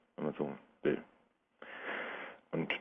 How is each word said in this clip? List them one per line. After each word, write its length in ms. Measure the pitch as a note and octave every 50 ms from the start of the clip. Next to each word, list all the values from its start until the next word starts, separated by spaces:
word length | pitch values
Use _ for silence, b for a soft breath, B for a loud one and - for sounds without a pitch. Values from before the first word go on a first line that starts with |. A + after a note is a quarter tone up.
| _ _ _
wenn 80 | - D2
man 80 | D2+ D2
so 160 | - D#2 C#2 C#2 - - - - _ -
will. 160 | D2+ - - - - - - _ _ _ _ _ _ _ _ B B B B B B B B B B B B B B B B - _ -
Und 200 | E2 D#2+ - - -